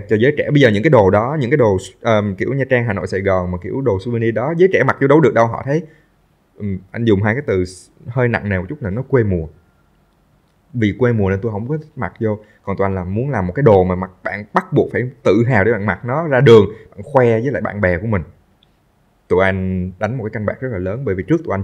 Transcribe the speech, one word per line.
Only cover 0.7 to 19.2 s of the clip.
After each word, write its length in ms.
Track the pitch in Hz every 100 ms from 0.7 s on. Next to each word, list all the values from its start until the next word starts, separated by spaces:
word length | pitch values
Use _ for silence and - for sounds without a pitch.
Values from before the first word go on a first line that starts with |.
| 101
cái 60 | 135
đồ 200 | 131 95
đó, 280 | 101 117 156
những 100 | 123
cái 80 | 147
đồ, 200 | 113 95 - -
ờm, 340 | 117 110 104 92
kiểu 180 | 104
Nha 120 | 135 131
Trang, 160 | 123 120
Hà 80 |
Nội, 140 | 98 87
Sài 140 | 95
Gòn 300 | 98 92 90
mà 60 | 90
kiểu 180 | 98 117
đồ 180 | 135 95 120
souvenir 280 | 117 113 110
đó, 180 | 127 170
giới 120 | 185
trẻ 100 | 190
mặc 140 | 123 -
vô 60 | 135
đâu 120 | 151
được 120 | 139
đâu, 140 | 110 117
họ 140 | 113 127
thấy, 180 | 151 175 _ _ _ _ _ _ -
ừm, 200 | 104 92 -
anh 140 | 113 117
dùng 180 | 98
hai 120 | 107 120
cái 80 | -
từ 160 | 98
s-, 260 | 90 - - _ -
hơi 200 | 120 123
nặng 220 | 110 101
nề 80 | 95
một 60 | 87
chút 80 | 151
là 60 | 107
nó 120 | 101
quê 220 | - 135
mùa. 240 | 104 90 80 - _ _ _ _ _ _ _ _ _ _ _
Vì 220 | 127 107 98
quê 120 | 120
mùa 160 | 113 95
nên 100 | 98
tôi 100 | 113
không 160 | 104 117
có 100 | 156
thích 100 | 156 -
mặc 180 | 95 -
vô. 200 | 110 104 - _
Còn 140 | - 95
tụi 80 | 98
anh 100 | 95
là 80 |
muốn 260 | 90 101 135
làm 180 | 123 92
một 60 | 90
cái 80 |
đồ 200 | 139 98
mà 120 | 90 90
mặc, 160 | 92 -
bạn 220 | - 95 107
bắt 200 | 175 185
buộc 160 | 131 92
phải 100 | 98 123 -
tự 200 | - 101 117
hào 160 | 120
để 80 | 98
bạn 140 | 117 104
mặc 200 | 92 120
nó 220 | 139 170
ra 140 | 131
đường, 240 | 139 113 98 - -
bạn 80 | -
khoe 220 | 104 135 120 113
với 100 | 127
lại 100 | 123
bạn 200 | 101 101
bè 160 | 98 87
của 100 | 110
mình. 140 | 104 76 - _ _ _ _ _ _ _ _